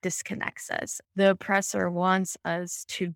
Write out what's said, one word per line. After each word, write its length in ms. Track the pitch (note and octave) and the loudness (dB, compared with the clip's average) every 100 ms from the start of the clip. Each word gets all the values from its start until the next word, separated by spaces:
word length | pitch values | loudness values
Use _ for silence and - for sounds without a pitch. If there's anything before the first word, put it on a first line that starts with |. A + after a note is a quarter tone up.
disconnects 720 | F#3 - - - - - - | -6 -4 -6 -6 -6 -8 -8
us. 280 | - - - - | -6 -6 -10 -8
The 180 | - G3 | 4 4
oppressor 580 | F#3+ - G3+ G3 G#3 F3+ | 4 2 0 2 0 0
wants 480 | F3 F3+ F#3 F#3 - - | 2 4 4 2 -4 -4
us 400 | E3+ F3+ - - | -2 -4 -8 -8
to 240 | - F3+ | -4 -4